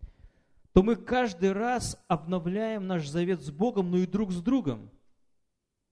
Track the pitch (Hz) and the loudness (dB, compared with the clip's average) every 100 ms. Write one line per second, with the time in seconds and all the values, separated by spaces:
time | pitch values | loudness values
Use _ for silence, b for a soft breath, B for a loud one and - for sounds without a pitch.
0 | b b b b b b b 180 202 226 | b b b b b b b 6 6 2
1 | - 247 247 175 190 196 233 247 - - | 0 0 0 0 0 0 -2 -2 -4 -10
2 | _ 170 165 180 165 196 220 220 185 180 | _ -2 0 -4 -2 -2 -4 -4 -2 -4
3 | 143 160 175 180 143 147 233 202 180 180 | -2 -2 0 -2 -4 0 0 2 2 2
4 | 180 196 214 175 170 269 165 113 107 - | 2 0 -2 -2 0 2 0 -4 -10 -20
5 | _ _ _ _ _ _ _ _ _ | _ _ _ _ _ _ _ _ _